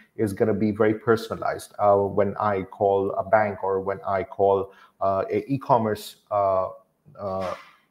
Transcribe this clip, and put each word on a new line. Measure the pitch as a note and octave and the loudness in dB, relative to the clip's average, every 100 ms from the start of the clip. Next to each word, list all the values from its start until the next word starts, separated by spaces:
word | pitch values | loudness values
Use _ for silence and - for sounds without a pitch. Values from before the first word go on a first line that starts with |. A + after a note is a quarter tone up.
| _ - | _ -4
is | A2 | -4
gonna | F#2+ A2 | 0 0
be | G2+ G#2+ | 2 0
very | G#2 A2 A2 | 2 2 2
personalized. | - A2 - F2 - D#2 - - | 0 0 0 -6 -6 -6 -10 0
Uh, | G#2 G2+ | 4 4
when | G2+ G2 G2+ F#2+ | 2 0 0 0
I | G#2+ G2 | -2 -2
call | F#2 - G2+ G2 G2 | -6 -2 2 2 0
a | - | -4
bank | F#2+ G#2+ G#2 G2 | 2 2 2 -2
or | F#2+ F#2+ | -2 -2
when | F#2+ F#2+ - | -2 -6 -2
I | G2 | -4
call, | F#2 - G2 G2 F#2+ - - - | -4 2 4 4 0 -10 -20 -4
uh, | G2 F#2+ - | -2 0 0
a | G#2 G#2 | -2 -2
e-commerce, | C3+ - B2 A2 G#2 - - - | -6 2 2 2 -4 -8 -18 -4
uh, | G#2 G2 F#2+ F#2 - _ _ _ - | 0 2 0 -2 -8 _ _ _ -12
uh, | G2 F#2+ F#2 - - _ _ | -8 -6 -6 -8 -14 _ _